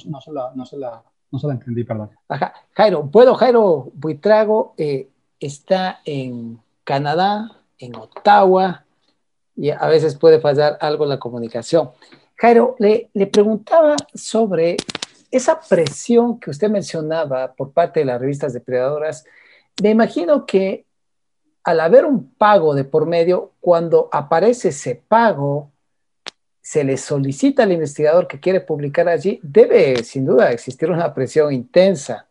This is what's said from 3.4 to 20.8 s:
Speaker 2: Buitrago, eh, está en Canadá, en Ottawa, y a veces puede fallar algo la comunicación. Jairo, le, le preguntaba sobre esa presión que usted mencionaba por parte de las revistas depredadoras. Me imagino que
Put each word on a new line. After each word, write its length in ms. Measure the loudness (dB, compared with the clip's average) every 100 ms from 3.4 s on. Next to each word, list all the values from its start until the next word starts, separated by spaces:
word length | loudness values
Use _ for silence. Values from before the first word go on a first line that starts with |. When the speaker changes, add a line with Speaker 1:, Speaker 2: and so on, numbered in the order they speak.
| 4 4 2 0 -4
Speaker 2:
Buitrago, 800 | -10 -10 -4 2 2 2 0 -2 -6
eh, 340 | -6 -6 -8 _ _ _
está 600 | -14 -14 _ -2 -2 -8
en 560 | -10 -8 -8 -12 -14 -16 _ _
Canadá, 680 | -6 -4 -2 -2 -2 -2 -8 _ _ _
en 160 | -18
Ottawa, 880 | -18 -18 -2 4 4 6 4 0 -4 _ _ _ _ _ _ _
y 160 | -6 -6
a 160 | -4 0
veces 300 | 2 2 2
puede 240 | 4 4
fallar 360 | 4 2 0 -2
algo 260 | -4 -2 -2
la 140 | -4
comunicación. 680 | -8 -10 -10 -10 0 0 0 _ _ _ _
Jairo, 400 | _ 4 4 2 0
le, 300 | 0 0 -2
le 140 | -4 0
preguntaba 680 | 2 2 0 2 4 4 2 -6
sobre 640 | -18 -4 -2 0 0 0 -2 -10 -14 -14 _ _
esa 300 | -2 0 -2
presión 800 | 0 0 0 -4 0 2 2 -4
que 100 | -10
usted 180 | -4 -2
mencionaba 840 | -2 -4 -8 -6 -4 -4 -4 -6
por 180 | -10 -4
parte 300 | 0 0 0
de 60 | -2
las 140 | -2
revistas 320 | -4 -4 -6
depredadoras. 720 | -8 -6 -4 -2 -4 -6 -10 _ _ _ _ _ -2
Me 100 | 2
imagino 560 | 2 2 0 0 0 0
que 380 | -2 -2 -6